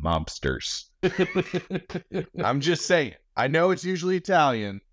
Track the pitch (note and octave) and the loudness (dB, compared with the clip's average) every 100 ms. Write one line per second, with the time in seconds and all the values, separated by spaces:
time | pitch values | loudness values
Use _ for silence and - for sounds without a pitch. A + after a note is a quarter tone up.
0 | D#2+ D#2+ D#2+ - C2+ B1+ - - - - | 0 0 -2 -6 -4 -4 -6 -10 -12 -4
1 | F#3 - - F#3+ - F#3 - F#3+ - F3+ | -2 0 -2 -2 -2 -4 -4 -8 -8 -12
2 | - F#3+ E3 - F#2+ C#3 D3 E3 - F3 | -8 -8 -8 -4 0 0 0 0 2 2
3 | B2 - _ - B2+ D#3+ F3+ F3+ F3+ F#3 | 2 -6 _ -2 2 4 4 2 -2 -2
4 | F3+ F#3 G3 F3 C#3+ A2+ G2+ G2 _ | 0 -2 2 4 4 2 -4 -8 _